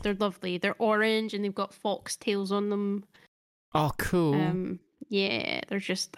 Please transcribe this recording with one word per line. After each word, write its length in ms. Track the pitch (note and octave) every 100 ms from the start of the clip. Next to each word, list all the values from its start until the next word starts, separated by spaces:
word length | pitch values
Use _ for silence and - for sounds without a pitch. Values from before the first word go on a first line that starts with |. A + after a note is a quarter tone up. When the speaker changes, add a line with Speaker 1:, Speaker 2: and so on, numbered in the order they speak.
Speaker 1:
they're 100 | G#3
lovely. 460 | G3 G#3 F3+ F#3 F3+
They're 180 | G3 -
orange 540 | A3+ G#3+ A3 A3 A3
and 100 | G#3
they've 120 | G3+
got 180 | G3 G3
foxtails 760 | - G#3+ F#3+ - - - G3+ F#3+
on 180 | G3+ G#3
them. 340 | G3+ G3+ G3+ G3 _ _ _ _ _ _
Speaker 2:
Oh, 180 | D#3 D3+ -
cool. 380 | - F3+ D#3+
Speaker 1:
Um, 440 | C#3+ D#3 F3 F3+ F3+ - _ -
yeah, 540 | G3+ G3 A#2 - B1+ -
they're 100 | G3
just 320 | G3 F#3 -